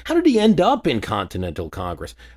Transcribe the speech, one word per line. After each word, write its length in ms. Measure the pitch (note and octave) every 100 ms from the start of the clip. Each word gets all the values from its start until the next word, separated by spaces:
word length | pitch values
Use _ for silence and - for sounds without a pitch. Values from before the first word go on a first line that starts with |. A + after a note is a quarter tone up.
| -
How 100 | E4+
did 100 | E4+
he 140 | A3+
end 200 | G#3+ F3+
up 280 | F#3+ C4+ F3
in 120 | A2+
Continental 680 | - G#2+ F#2 F#2+ F2+ D#2 E2
Congress? 460 | - F2+ E2 E2+ - -